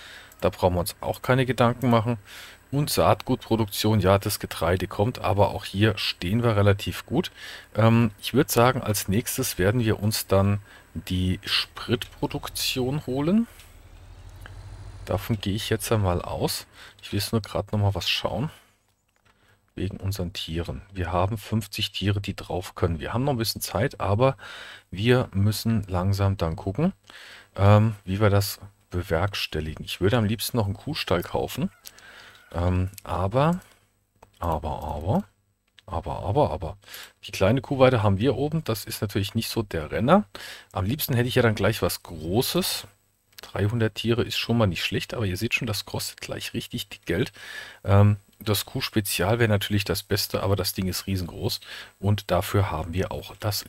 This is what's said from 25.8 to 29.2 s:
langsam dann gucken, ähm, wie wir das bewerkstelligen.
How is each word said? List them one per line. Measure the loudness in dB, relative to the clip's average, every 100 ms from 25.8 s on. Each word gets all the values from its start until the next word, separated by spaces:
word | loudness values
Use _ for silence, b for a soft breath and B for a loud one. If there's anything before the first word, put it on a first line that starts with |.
| 0
langsam | 0 2 2 2 2
dann | 0 -2
gucken, | -4 0 0 0 -10 B B B B 4
ähm, | 8 8 6 0
wie | -4 2
wir | 4
das | 4 2 -4 -14 _ _
bewerkstelligen. | -6 0 0